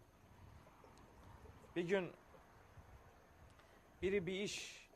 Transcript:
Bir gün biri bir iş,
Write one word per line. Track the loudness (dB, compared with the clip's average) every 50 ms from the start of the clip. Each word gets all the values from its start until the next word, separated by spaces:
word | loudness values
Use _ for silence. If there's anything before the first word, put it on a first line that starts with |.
| -14 -18 -20 -20 -20 -18 -18 -16 -16 -14 -14 -16 -16 -16 -18 -18 -18 -18 -16 -16 -18 -18 -16 -16 -14 -14 -14 -14 -14 -14 -14 -14 -10 -2 2
Bir | 2 4
gün | 6 6 6 6 4 -2 -8 -14 -18 -18 -18 -18 -18 -20 -20 -20 -18 -16 -16 -16 -14 -16 -16 -16 -18 -20 -20 -20 -20 -20 -18 -18 -18 -18 -18 -20 -20 -20 -20 -20 -18 -2 4 6
biri | 8 8 8 6
bir | 6 4 4
iş, | 4 2 2 0 -2 -4 -6 -10 -12 -16 -18